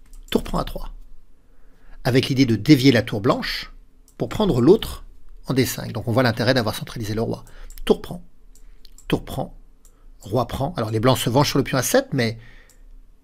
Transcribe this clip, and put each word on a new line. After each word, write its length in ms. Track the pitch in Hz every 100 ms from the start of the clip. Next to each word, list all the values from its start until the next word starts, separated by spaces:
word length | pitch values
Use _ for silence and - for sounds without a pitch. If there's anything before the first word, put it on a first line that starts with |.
| - - -
tour 120 | -
prend 160 | - 135
A 40 |
trois. 300 | 135 - - - - - - - - - - - - -
Avec 240 | - 127 -
l'idée 180 | 131 135
de 100 | 110
dévier 360 | 104 147 135
la 100 | 117
tour 180 | 107 107
blanche, 520 | 110 226 - - - - - - - -
pour 120 | 123
prendre 320 | - 185 123
l'autre 440 | 123 147 - - - - - - -
en 60 |
D 120 | 135 123
cinq. 260 | - 117
Donc 160 | 110 123
on 40 |
voit 120 | 113
l'intérêt 300 | 127 113 117
d'avoir 220 | 131 107 -
centralisé 380 | - - 107
le 80 | 110
roi. 240 | 113 120 - - - - -
Tour 160 | -
prend. 220 | - 180 - - - - - - - - -
Tour 180 | 131 -
prend. 320 | - 139 - - - - - - -
Roi 280 | 101 113 117
prend. 260 | - 139 -
Alors 160 | 110
les 80 | 110
blancs 180 | 120 123
se 120 | -
vengent 200 | 120 147
sur 80 | 143
le 60 |
pion 140 | 123 135
A 60 |
sept, 240 | 120 254 269
mais 260 | 139 113 113 - - - - - - - -